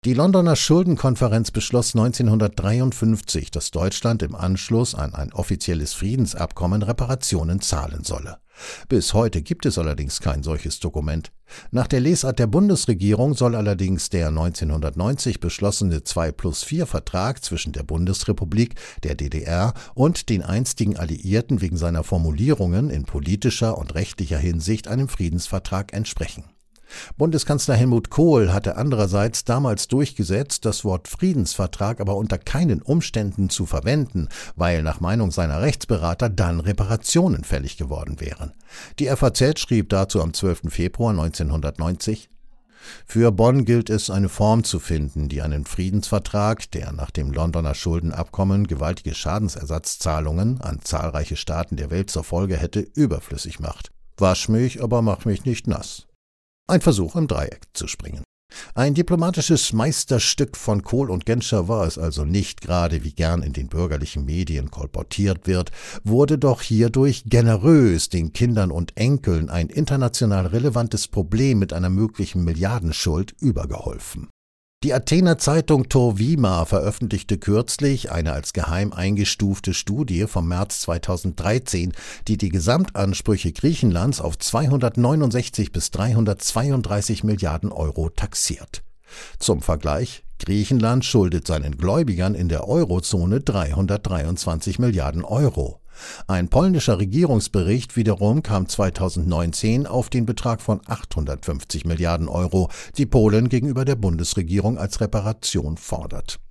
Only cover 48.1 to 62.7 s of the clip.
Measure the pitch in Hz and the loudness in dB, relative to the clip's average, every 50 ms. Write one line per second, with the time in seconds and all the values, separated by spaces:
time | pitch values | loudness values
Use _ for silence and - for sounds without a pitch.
48.1 | 76 80 82 - - - 98 98 98 98 104 85 - 76 82 78 90 - - - | -4 -4 -8 -8 -2 0 0 2 2 2 2 0 -2 -2 -2 -4 -4 -4 -6 -8
49.1 | - - - - - 107 107 90 - - 76 73 78 80 - - - - - 87 | -8 -6 -4 -4 -2 -2 -2 -2 -4 -6 -8 -6 -6 -6 -4 -6 -8 -4 -2 -2
50.1 | 78 78 78 76 76 85 98 113 131 127 - 90 80 76 - - - 78 80 82 | -2 0 -2 -2 0 0 0 0 0 -2 -4 -6 -8 -6 -6 -6 -4 -4 -4 -4
51.1 | 76 76 76 - 78 76 - - 76 78 85 - - 78 76 69 80 90 98 - | -4 -4 -4 -4 -6 -8 -6 -6 -4 -4 -4 -4 -4 -6 -6 -4 -2 -4 -4 -2
52.1 | - 82 78 - - 85 95 98 92 82 87 85 - 104 101 - - - 151 120 | -4 -6 -4 -2 -2 -2 0 0 0 -2 -2 -2 -2 -4 -4 -4 0 0 0 2
53.1 | - - - - 69 69 - - - - 78 78 - - - - - - - - | 0 -2 -6 -8 -10 -10 -8 -10 -10 -8 -8 -8 -8 -10 -14 -16 -16 -20 -20 -20
54.1 | - - 98 92 92 - - - 110 113 123 127 - - 127 113 120 120 117 107 | -2 2 4 4 4 2 2 0 2 2 2 0 0 -4 -4 0 0 2 2 2
55.1 | 95 - - 117 101 92 - 131 120 - - - - - - - - - - _ | 0 -2 -2 -2 -2 -2 -2 -2 -4 -2 -2 -2 -4 -4 -4 -10 -14 -16 -18 _
56.1 | _ _ _ _ _ _ _ _ _ _ _ _ 175 180 - 170 143 98 90 80 | _ _ _ _ _ _ _ _ _ _ _ _ 2 4 6 4 4 4 2 0
57.1 | - 175 160 143 - - 73 69 - - - _ _ - - - - - - - | 0 0 0 0 0 -2 -2 -4 -6 -14 -20 _ _ -10 -8 -8 -10 -10 -10 -12
58.1 | 65 69 71 _ _ _ _ _ - - - - - - 123 143 143 156 175 - | -12 -12 -12 _ _ _ _ _ -18 -18 -16 -10 -2 0 2 2 4 2 2 2
59.1 | 180 165 170 180 180 - 139 - 170 139 - - - 110 113 156 151 - - - | 2 2 2 0 0 0 2 4 4 4 4 0 0 0 2 2 0 -2 0 0
60.1 | 131 120 - - - - 143 135 - - - - 107 101 90 - - 123 139 123 | 2 2 2 2 0 0 -2 -2 -2 -8 -2 0 0 0 0 0 0 0 0 0
61.1 | 92 92 - - 117 120 117 - - 104 85 87 117 110 95 82 - - 80 82 | -2 -4 0 0 0 0 0 0 0 0 2 2 0 0 0 -2 -2 -2 -4 -4
62.1 | 73 78 76 73 87 101 95 - - - - - | -2 -2 -2 0 0 0 0 -2 -6 -12 -4 -2